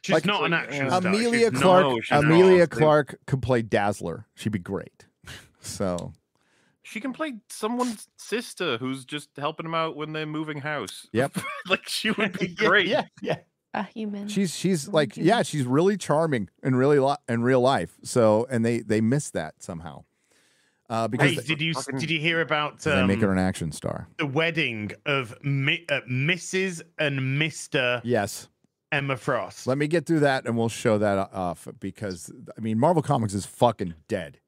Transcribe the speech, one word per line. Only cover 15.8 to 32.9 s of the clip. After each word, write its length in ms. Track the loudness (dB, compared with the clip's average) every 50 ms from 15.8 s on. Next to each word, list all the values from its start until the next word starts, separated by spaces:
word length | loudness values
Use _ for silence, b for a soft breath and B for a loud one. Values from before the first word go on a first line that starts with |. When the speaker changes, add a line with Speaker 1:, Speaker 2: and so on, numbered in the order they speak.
| 4 2 2
Speaker 2:
charming 500 | 0 -2 0 0 2 2 2 0 -2 -4 -6 _ _ -2
in 120 | 0 2
really 240 | 4 4 4 4 4
li-, 160 | 4 2 0 -2 _
in 140 | -2 -2 0 2
real 160 | 4 4 6
life. 380 | 4 4 2 2 -2 -4 _ _ -12
So, 440 | -2 2 6 6 6 6 6 2 0
and 140 | 0 0 2
they, 160 | 2 0 0
they 220 | 0 0 2 2
missed 320 | 4 4 2 0 -2 -4 -6
that 220 | -6 -8 -8 -10 _
somehow. 440 | -14 -12 -12 -12 -12 -14 -16 -18 -20 _ _ _ _ _ _ _ _ _ _ _ _ _ _ _ _ _
Uh, 200 | -2 -2 -2 0
because 220 | 2 2 2 2
Speaker 1:
Hey, 40 | 2
Speaker 2:
they, 80 | 0 -2
Speaker 1:
did 180 | -4 -4 -2
you, 120 | -2 -2 -2
Speaker 3:
fucking 260 | -4 -6 -6 -6 -6
Speaker 1:
did 100 | -4 -2
you 100 | -4 -2
hear 180 | 0 0 0 0
about, 400 | 0 0 0 0 0 -2 -4 -4
Speaker 2:
they 260 | -2 0 2 2 2
make 140 | 2 2 2
her 80 | 2 2
Speaker 1:
um, 80 | 2
Speaker 2:
an 60 | 2 0
action 300 | 0 -2 -2 -6 -6 -6
star. 340 | -6 -6 -6 -6 -6 -10 -14 _
Speaker 1:
the 80 | -8 -6
wedding 680 | -4 -2 0 0 0 0 -2 -2 -2 -2 -6 -8 -8 -10 -8 _
of 300 | -2 -2 -2 -2 -6 -12 -8 -4
Mi-, 420 | -2 -2 0 0 0 -2 -2 -2 -4
uh, 100 | -4 -4 -2
Missus 720 | -4 -4 -2 0 0 -2 -2 -4 -4 -2 -2 -2 -2 -4 -8 -14 _ _
and 400 | -4 -2 -2 -2 -2 -2 -2 0
Mister 640 | -2 -2 -2 -4 -10 -14 -4 -2 0 0 0 -2 -2 0
Speaker 2:
Yes. 420 | 0 0 0 0 -2 -6 -12 -16 _ _ _ _ _ _ _ _ _ -4
Speaker 1:
Emma 240 | -4 -2 -2 -4
Frost? 500 | -4 -2 -2 -2 -2 -2 -6 -12 -8 -4
Speaker 2:
Let 100 | -2 -2
me 100 | 0 0
get 180 | 0 0 -2 0
through 160 | 2 2 2
that, 240 | 4 2 2 0 -2
and 100 | -2 -2
we'll 120 | 0 0 -2
show 280 | -2 -2 0 2 2
that 200 | 4 4 2 2 2 0 -2 -6
off 340 | -6 -6 -6 -6 -8 -12 -18 -16 -10
because, 500 | -12 -12 -10 -8 -10 -10 -10 -10 -14 -18 -18 -18 -18 -18 -14
I 40 | -8
mean, 180 | -4 -2 0 2
Marvel 240 | 4 4